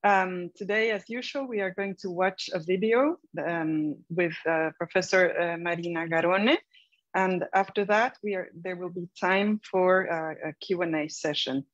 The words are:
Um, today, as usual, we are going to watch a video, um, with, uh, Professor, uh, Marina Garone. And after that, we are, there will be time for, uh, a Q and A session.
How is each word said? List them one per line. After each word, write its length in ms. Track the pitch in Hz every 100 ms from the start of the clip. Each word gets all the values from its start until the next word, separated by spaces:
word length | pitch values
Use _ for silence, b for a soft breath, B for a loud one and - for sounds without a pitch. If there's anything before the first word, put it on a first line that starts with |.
Um, 480 | 202 196 185 180 175 -
today, 340 | 190 208 226
as 180 | 208 -
usual, 380 | 233 240 285 269
we 140 | 220
are 120 | 190
going 220 | 185 196 190
to 100 | 190
watch 400 | 175 185 190 -
a 60 | 180
video, 600 | 160 185 220 226 285 349 _ 160
um, 560 | 151 170 160 156 151 147 -
with, 240 | 170 170 160
uh, 280 | 160 160 160 -
Professor, 540 | 170 190 180 190 180 -
uh, 160 | 170 170
Marina 520 | 175 170 170 170 165
Garone. 500 | 165 165 185 214 339 _ b b b _
And 300 | - 190 185 -
after 300 | 190 196 -
that, 340 | 196 208 247 -
we 100 | 208
are, 140 | 190 - 170
there 140 | 170
will 160 | 180 180
be 180 | 175 175 -
time 400 | 185 190 208 214 -
for, 400 | 190 185 185 190
uh, 380 | 165 160 156 156
a 40 |
Q 280 | 151 - 180
and 140 | 175 160
A 120 | 151
session. 560 | - 160 147 - 131 139